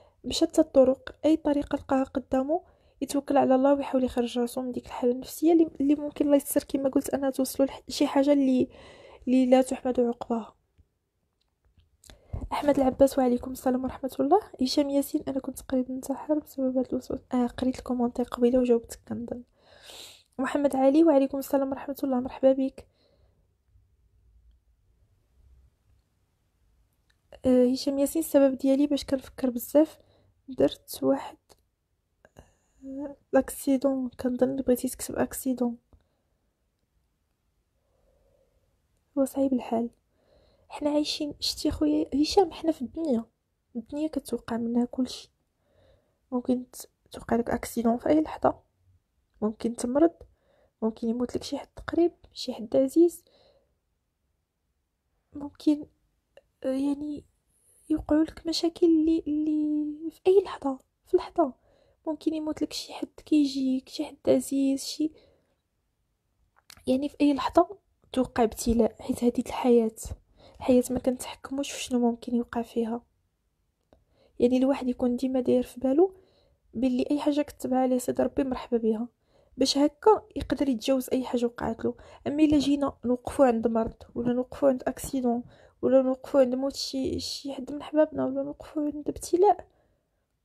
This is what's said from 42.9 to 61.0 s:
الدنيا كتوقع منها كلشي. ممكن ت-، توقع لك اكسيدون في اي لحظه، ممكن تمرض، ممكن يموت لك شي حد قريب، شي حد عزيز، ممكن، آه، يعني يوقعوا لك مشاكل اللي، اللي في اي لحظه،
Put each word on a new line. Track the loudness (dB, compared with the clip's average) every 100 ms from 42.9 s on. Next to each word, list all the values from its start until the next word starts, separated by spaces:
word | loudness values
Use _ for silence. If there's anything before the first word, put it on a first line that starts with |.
| -4 -2 -2 -4 _ _ _ _ -14
الدنيا | -10 -6 -4
كتوقع | -6 -8 -8 -6 -6
منها | -2 -2
كلشي. | -2 -4 -6 -8 -18 _ _ _ _ _ _ _ _ _ -8
ممكن | -4 -2 -2 -4
ت-، | -16 -20 _ _
توقع | -12 -2 -2
لك | -2
اكسيدون | -6 -6 -2 0 0
في | 2
اي | 2
لحظه، | 0 0 -2 -2 _ _ _ _ _ _ _ -6
ممكن | -6 -4 -6 -4
تمرض، | -2 4 2 2 -20 _ _ _ _ _
ممكن | -4 -2 -4
يموت | -2 -4 -6
لك |
شي | -6 -10
حد | -10 -16 -4
قريب، | 2 2 0 _
شي | -12 -10
حد | -10 -2 2
عزيز، | 4 6 4 2 _ _ _ _ _ _ _ _ _ _ _ _ _ _ _ _ _ _ _ _ _
ممكن، | -14 -14 -4 0 0 -4 _ _ _ _ _ _ _
آه، | -4
يعني | -2 -2 -4 -6 -10 -14 _ _ _ _ _ -4
يوقعوا | -4 2 2
لك | 0 -4 -8
مشاكل | -4 -4 0 2
اللي، | 4 4 0 -2
اللي | -2 -2 -2 -2 -2 -4 -8 -12
في | -2 4
اي | 4
لحظه، | 4 -2 -6 -6 _ _